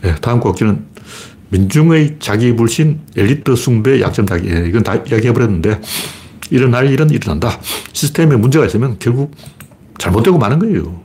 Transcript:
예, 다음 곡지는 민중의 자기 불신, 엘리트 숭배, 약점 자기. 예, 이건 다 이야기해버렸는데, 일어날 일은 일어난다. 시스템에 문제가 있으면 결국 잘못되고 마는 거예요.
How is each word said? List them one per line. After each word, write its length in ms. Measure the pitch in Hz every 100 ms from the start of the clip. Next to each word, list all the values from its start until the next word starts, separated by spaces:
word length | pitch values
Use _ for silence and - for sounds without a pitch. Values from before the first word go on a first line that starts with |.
| 92
예, 100 | 80
다음 240 | - 120
곡지는 460 | - 95 110 98 - - - - - - -
민중의 680 | 95 95 147 160 160 151 -
자기 360 | - 104 120 113
불신, 460 | 117 - 156 - - -
엘리트 400 | 101 147 - 123
숭배, 460 | - 117 117 135
약점 240 | 98 104 101
자기. 240 | 87 90
예, 160 | 85 85
이건 160 | 95
다 120 | 98 104
이야기해버렸는데, 880 | - 113 120 110 117 92 90 107 - - - - - - -
일어날 400 | 131 131 120 135
일은 200 | 135 156
일어난다. 500 | 147 - - 120 - - - -
시스템에 420 | - 143 151 165 131
문제가 300 | 117 151 113
있으면 320 | 107 131 101
결국 320 | 123 123 143 - - - - - - -
잘못되고 400 | - 92 - 175
마는 220 | 104 147
거예요. 420 | 226 160 80 87